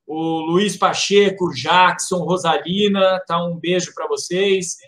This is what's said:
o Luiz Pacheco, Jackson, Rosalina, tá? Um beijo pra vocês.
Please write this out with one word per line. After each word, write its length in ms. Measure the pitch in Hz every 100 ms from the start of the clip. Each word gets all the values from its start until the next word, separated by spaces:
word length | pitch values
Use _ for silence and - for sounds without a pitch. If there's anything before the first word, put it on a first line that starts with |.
| -
o 360 | 156 165 160
Luiz 340 | 160 175 208 -
Pacheco, 800 | 185 - - 202 202 190 175
Jackson, 720 | 127 151 180 180 170 - 180 160
Rosalina, 1000 | 180 165 151 156 196 208 196 190 185 185
tá? 160 | 170
Um 160 | 175 170
beijo 360 | 165 180 175 -
pra 100 | 151
vocês. 720 | 143 - 180 202 190 175 -